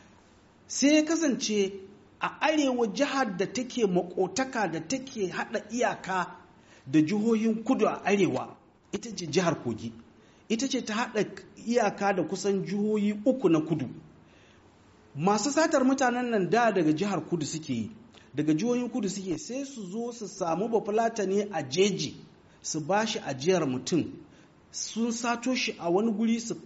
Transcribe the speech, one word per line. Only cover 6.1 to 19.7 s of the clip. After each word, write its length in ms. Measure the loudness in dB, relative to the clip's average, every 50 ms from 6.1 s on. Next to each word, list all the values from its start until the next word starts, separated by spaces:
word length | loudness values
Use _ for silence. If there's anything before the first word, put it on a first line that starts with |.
| -2 -2 -2 -2 -6 -18 -20 -20 -20 -20 -20 -20 -20 -20 -4
da 120 | 2 4 4
jihohin 600 | 4 4 2 2 2 2 2 4 2 2 0 0 2
kudu 220 | 0 2 4 4
a 160 | 2 0 0 0
arewa 500 | 2 4 4 4 4 2 -2 -4 -8 -14 -20 _ _ _ _ _ _
ita 180 | -12 -10 -10 -10 -10
ce 120 | -8 -4
jihar 340 | 0 0 2 2 2 0 0 -2
Kogi. 280 | -6 -6 -6 -8 -12 -12 -14 -20 -20 -20 -20 -20 -20 _ _ _
Ita 200 | -2 -2 -2 -2
ce 140 | -2 -2 -4 -4
ta 80 | -4 -4
haɗa 320 | -4 -4 -2 0 -2 -2 -2 -4 -14 -18 -20 -18 -10 -2
iyaka 460 | 0 2 2 2 2 0 0 0 0 2
da 100 | 2 0
kusan 400 | -2 -4 -2 0 0 0 0 0
jihohi 540 | -2 -2 0 0 2 2 2 2 0 0 2 2
uku 240 | 2 2 4 4 4
na 100 | 4 4
kudu. 300 | 2 0 -2 -2 -2 -6 -8 -14 -18 -20 -20 -20 -20 -20 -20 -20 -20 -20 -20 -20 -20 -20 -20 -20 -20 -20 -20 -20 -20 -14 -6
Masu 360 | 0 2 2 4 4 2 2
satar 320 | 2 4 4 4 4 4 4
mutanen 460 | 4 4 4 2 2 2 0 0 0
nan 200 | 0 0 2 2
da 220 | 2 4 4 4
daga 220 | 4 4 4 4 2
jihar 260 | 2 0 -2 -2 -4 -4 -2
kudu 160 | -2 -2 -2
suke 240 | -4 -6 -6 -4 -4 -4
yi, 180 | -4 -4 -6 -8 -16 -20 -20 -20 -20 -20 -10 -4
daga 180 | -2 2 2 2
jihohin 360 | 2 2 0 0 0 -2 -2
kudu 200 | -4 -4 -4 -4
suke, 280 | -4 -6 -6 -6 -6
sai 260 | -6 -6 -8 -8 -8 -8
su 180 | -10